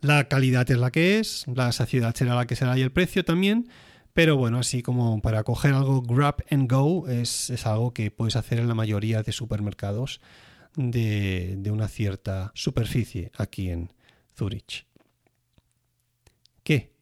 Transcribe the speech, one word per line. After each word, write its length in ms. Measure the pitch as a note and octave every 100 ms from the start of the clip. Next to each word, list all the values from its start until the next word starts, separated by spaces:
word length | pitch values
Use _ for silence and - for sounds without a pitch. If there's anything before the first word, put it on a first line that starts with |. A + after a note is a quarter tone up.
La 260 | C#3+ D3 C3+
calidad 420 | C3+ C3 B2+ B2
es 80 | B2
la 140 | B2
que 280 | D#3+ E3+ G#3
es, 260 | A3 - -
la 240 | B2+ B2
saciedad 440 | A#2+ A#2+ C3 A#2 -
será 200 | B2 B2
la 100 | A#2+
que 100 | B2
será 220 | C3 B2+
y 40 |
el 100 | C3
precio 340 | F3+ F3+ - F3+
también, 440 | E3+ G3 A3 A#3 - - - _
pero 240 | - E3 D3
bueno, 220 | B2 A#2+
así 220 | A#2+ B2+
como 400 | A#2 B2 A#2 A2
para 220 | G#2 A2
coger 300 | G#2+ A#2+ D3
algo 280 | C3+ C3+ C3+
grab 420 | A#2+ A#2+ C#3+ C#3 -
and 220 | C#3+ C3
go 360 | C3 C#3+ F3+ D#3
es, 420 | A#2+ A#2+ - -
es 160 | B2 -
algo 280 | G#2+ A#2+
que 180 | A#2+ G#2+
puedes 240 | - A2+ A#2
hacer 240 | - A#2+
en 80 | A#2
la 80 | A2+
mayoría 480 | A2 G#2 G#2+ A2
de 80 | A2
supermercados 880 | A2 A#2 G#2+ G2+ G2 G2+ G#2 C3+ - _ - - - - -
de, 800 | B2+ A#2 A2 G#2 G2 F#2 F2+ G2
de 140 | G2+
una 160 | G#2+ G#2
cierta 640 | - G#2 F#2+ - F#2+ F#2+
superficie 800 | - - B2+ A2 - G#2+ - F2 -
aquí 320 | G2+ - F#2+
en 240 | F2 E2+ _ _ _ _ -
Zurich. 500 | G#2 D#2+ - - - _ _ _ _ _ _ _ _ _ _ _ _ _ _ _ _ _
¿Qué? 300 | - D3+ - _